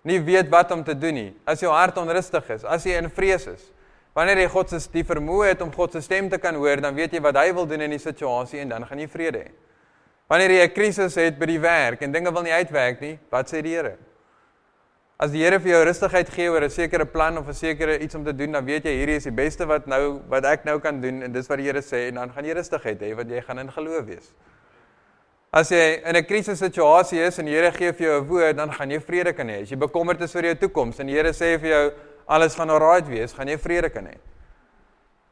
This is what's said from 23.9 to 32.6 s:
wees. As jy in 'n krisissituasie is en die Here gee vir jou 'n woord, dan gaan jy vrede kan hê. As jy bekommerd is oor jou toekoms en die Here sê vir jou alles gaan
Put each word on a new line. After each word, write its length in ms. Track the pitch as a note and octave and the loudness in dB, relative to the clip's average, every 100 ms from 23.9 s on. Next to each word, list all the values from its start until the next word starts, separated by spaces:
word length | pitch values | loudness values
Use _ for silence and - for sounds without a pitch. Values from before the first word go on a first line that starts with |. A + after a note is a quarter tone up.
| E3 G#2 | -6 -8
wees. 280 | F2 - _ _ _ _ _ _ _ _ _ _ _ _ | -14 -20 _ _ _ _ _ _ _ _ _ _ _ _
As 160 | D#3 D#3+ | 2 4
jy 320 | F3 D#3+ D#3+ | 4 4 2
in 120 | E3 E3+ | 0 0
'n 100 | E3 | 2
krisissituasie 920 | G#3 G#3+ F3+ F#3 F3 D3+ E3+ F3+ E3+ | -2 -2 -2 -2 2 6 6 6 2
is 200 | E3+ F3 | 0 -2
en 60 | D3+ | -2
die 80 | |
Here 180 | D#3 E3+ | 2 2
gee 220 | E3 F3 | 2 -2
vir 140 | E3+ E3 | 0 0
jou 140 | C#3+ | 0
'n 60 | C#3 | 0
woord, 300 | F3+ D#3+ D3 | 2 2 2
dan 140 | D3+ | -4
gaan 180 | D3 C#3 | -6 -6
jy 100 | D3+ | -6
vrede 340 | - F3 F3 | -4 -2 0
kan 140 | D#3 A#2 | -2 -6
hê. 140 | G#2 | -8
As 80 | G#2 | -8
jy 80 | C3+ | -4
bekommerd 440 | D3 E3+ E3+ E3 | -2 0 -2 -2
is 140 | E3 F3 | -4 -2
oor 80 | |
jou 120 | E3+ D#3+ | -2 0
toekoms 440 | F#3+ D#3+ A#2 A2+ | 0 0 -2 -4
en 80 | C3+ | -2
die 60 | |
Here 160 | D3 D#3+ | 0 0
sê 300 | - E3+ E3 | 0 0 2
vir 100 | D#3+ | 2
jou 240 | D3+ D3 D3 - - - | 2 2 -2 -14 -14 2
alles 280 | D#3 D#3+ | 4 4
gaan 140 | E3+ | 2